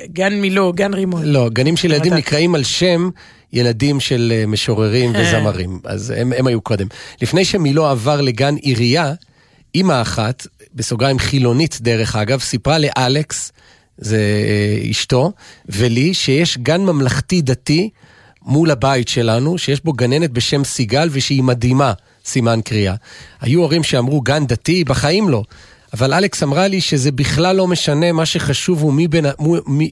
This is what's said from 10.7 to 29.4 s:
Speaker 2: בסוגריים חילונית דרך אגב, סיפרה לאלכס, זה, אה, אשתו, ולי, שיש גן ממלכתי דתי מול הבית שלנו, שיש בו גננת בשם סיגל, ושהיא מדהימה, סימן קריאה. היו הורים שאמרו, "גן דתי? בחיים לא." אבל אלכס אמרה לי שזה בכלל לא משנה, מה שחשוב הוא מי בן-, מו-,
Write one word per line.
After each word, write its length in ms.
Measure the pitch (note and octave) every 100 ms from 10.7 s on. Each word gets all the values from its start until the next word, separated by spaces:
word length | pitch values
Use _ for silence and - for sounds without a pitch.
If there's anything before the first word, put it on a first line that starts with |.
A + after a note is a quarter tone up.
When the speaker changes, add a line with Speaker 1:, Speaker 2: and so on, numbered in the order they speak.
Speaker 2:
בסוגריים 440 | A#2+ A2 A2+ C3+ C3
חילונית 600 | - C#3 B2 B2 - -
דרך 360 | A#2 A2+ A2 A2+
אגב, 240 | G#2+ C3
סיפרה 380 | - A#2+ C3+ D#3+
לאלכס, 760 | C#3+ - B2+ C#3 D3+ - - _ _ _ _ -
זה, 180 | G#2+ A2
אה, 760 | G#2 G#2 G#2+ G#2 G#2 G#2 A2
אשתו, 420 | A2 - B2 D#3+ - - - -
ולי, 460 | F#2+ A#2+ A#2 D3+
שיש 440 | F#3 - C3+ E3 B2+
גן 220 | B2 F3
ממלכתי 640 | G3 D3+ C3 C#3 - F#3
דתי 480 | C3+ B2 - D3+ G#3+ - - - - _
מול 280 | - C3+ E3
הבית 380 | C3+ C3+ C3+ A#2
שלנו, 500 | - A#2 A2+ C#3+ F3+
שיש 260 | - C#3+
בו 80 | D#3+
גננת 380 | B2+ B2 C#3+ E3
בשם 340 | A#2+ - C#3+
סיגל, 440 | C#3 - A2+ C3+ E3+
ושהיא 300 | C#3 - C#3
מדהימה, 500 | B2+ B2 B2 C3 C#3 G2 _ _
סימן 360 | - C3+ A#2 A2+
קריאה. 300 | G#2+ G#2+ G2 G2 - - - -
היו 200 | A#2+ D#3+
הורים 220 | E3 E3+
שאמרו, 380 | D3 C3+ A#2+ D3+
"גן 260 | B2+ D3+ C3+
דתי? 380 | A#2 - F3+
בחיים 440 | C#3 - C#3+ F#3 G#3
לא." 140 | A#2 G2+ - - - -
אבל 200 | G#2+ C3
אלכס 280 | D#3+ G3 -
אמרה 260 | D3+ C#3+ G3
לי 120 | F#3+
שזה 320 | - D3 C3+
בכלל 440 | C3 C3 C#3 F3+ F#3+
לא 100 | F#3
משנה, 460 | F3 - D3 F3
מה 140 | D#3+ D#3+
שחשוב 560 | E3+ C#3 A#2 - F3
הוא 100 | D3+
מי 160 | C#3 E3+
בן-, 220 | E3 D3
מו-, 180 | C3+